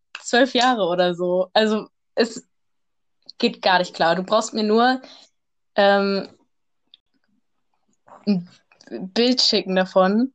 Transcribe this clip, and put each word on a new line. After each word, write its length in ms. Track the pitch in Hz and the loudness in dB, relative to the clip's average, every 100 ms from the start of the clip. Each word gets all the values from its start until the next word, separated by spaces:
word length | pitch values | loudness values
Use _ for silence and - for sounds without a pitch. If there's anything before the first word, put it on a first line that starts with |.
| _ - | _ -20
zwölf 320 | - 240 226 | -2 0 2
Jahre 300 | 240 254 233 170 | 2 0 0 0
oder 280 | 180 180 | 0 0
so. 340 | 170 180 180 185 | 0 -2 -2 0
Also, 360 | 214 220 214 190 _ _ | 0 0 -2 -6 _ _
es 320 | - 226 - - _ _ _ _ _ _ _ _ - | -2 -2 -4 -20 _ _ _ _ _ _ _ _ -4
geht 240 | 240 240 | -4 -2
gar 160 | 202 180 | 0 0
nicht 160 | 180 | 0
klar. 200 | - 165 175 | -2 0 0
Du 60 | |
brauchst 320 | 185 214 220 | 0 -2 -2
mir 80 | 214 | -4
nur, 360 | 214 220 247 254 - - _ _ _ _ _ - | 0 2 2 0 -6 -20 _ _ _ _ _ 0
ähm, 520 | 202 202 196 196 - - _ _ _ _ _ _ _ _ _ _ _ _ _ _ _ _ _ - - | 2 2 0 -4 -6 -16 _ _ _ _ _ _ _ _ _ _ _ _ _ _ _ _ _ -10 -4
ein 220 | 190 175 _ _ _ - | -4 -4 _ _ _ -16
Bild 500 | - 185 220 247 254 | -14 -8 -2 0 0
schicken 340 | - 208 185 185 | 0 -2 -2 -2
davon. 560 | 185 190 185 214 269 | 0 2 2 2 -2